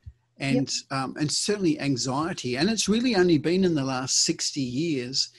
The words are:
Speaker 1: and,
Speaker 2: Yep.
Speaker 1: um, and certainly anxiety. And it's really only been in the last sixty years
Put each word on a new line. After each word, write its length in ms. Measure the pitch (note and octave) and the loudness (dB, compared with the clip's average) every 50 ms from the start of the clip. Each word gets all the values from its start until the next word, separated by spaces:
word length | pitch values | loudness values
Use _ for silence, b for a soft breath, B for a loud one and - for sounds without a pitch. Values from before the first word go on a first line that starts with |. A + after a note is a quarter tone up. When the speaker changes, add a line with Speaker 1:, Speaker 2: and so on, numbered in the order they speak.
| - - - _ _ _ _ - | -20 -20 -20 _ _ _ _ -6
Speaker 1:
and, 340 | C#3+ C#3 C3+ C#3 C3+ - - - - - | -2 0 2 2 2 0 -4 -6 -6 -6
Speaker 2:
Yep. 80 | C3+ C3+ | -4 -4
Speaker 1:
um, 180 | C3 B2+ C3 - | -4 -4 -4 -2
and 100 | D3+ C#3+ | -2 -2
certainly 480 | - - - - G#3 G#3 F#3+ E3 D3 - | -2 -2 0 0 0 2 2 2 0 0
anxiety. 760 | C#3 C#3 C3+ A#2 A#2 C3+ B2+ C#3 D#3+ F3+ F3+ - - B2 B2 | 0 -2 -2 -2 -2 -2 -2 -2 -2 -4 -4 -6 -6 -4 -2
And 120 | C3 D#3 G#3+ | 0 0 0
it's 200 | A3+ G#3 - - | 0 0 2 2
really 260 | G#3 A#3 A#3+ C4 A3+ | 2 2 2 2 4
only 240 | F#3 F3+ F3+ E3+ C#3+ | 4 4 6 6 4
been 240 | - D#3+ F3 F#3+ F#3+ | 4 2 2 4 4
in 120 | F3+ E3 | 4 2
the 100 | D3 C3 | 2 0
last 400 | C3+ C3 B2+ C3 B2+ - - - | -2 -2 -4 -2 0 0 0 2
sixty 380 | - E3 D#3+ - - - D3 C3+ | 0 0 -2 -4 -4 -2 -2 -4
years 680 | B2 B2 C3 E3 E3+ D3+ C3 A#2+ B2 C3+ C#3 - - B | -2 -2 -2 -2 0 -2 -2 -4 -2 -2 -2 -2 -2 B